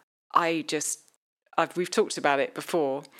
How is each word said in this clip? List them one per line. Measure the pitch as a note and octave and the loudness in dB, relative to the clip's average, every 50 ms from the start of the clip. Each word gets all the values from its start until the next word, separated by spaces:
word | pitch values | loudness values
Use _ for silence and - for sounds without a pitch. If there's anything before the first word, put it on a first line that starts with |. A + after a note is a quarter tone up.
| _ _ _ _ _ _ - | _ _ _ _ _ _ 0
I | - E3+ E3 E3+ D#3+ D3+ - | 2 2 2 0 -2 -2 -2
just, | - D3+ D3 - - - _ _ _ _ _ _ _ _ _ _ - - | -4 -4 -2 -4 -6 -8 _ _ _ _ _ _ _ _ _ _ 0 0
I've, | E3 D#3 - E3+ | 0 0 0 -4
we've | F3+ E3 | -4 -2
talked | - - G3+ - - - | 2 0 0 0 0 0
about | C#3 D3 C#3+ C#3 | 2 2 4 4
it | C3+ - - | 2 -2 -4
before, | - D3+ - - F3 D3+ C#3 C3+ C#3+ D#3 - _ - | -8 -8 -2 0 0 2 2 0 -4 -6 -12 _ -20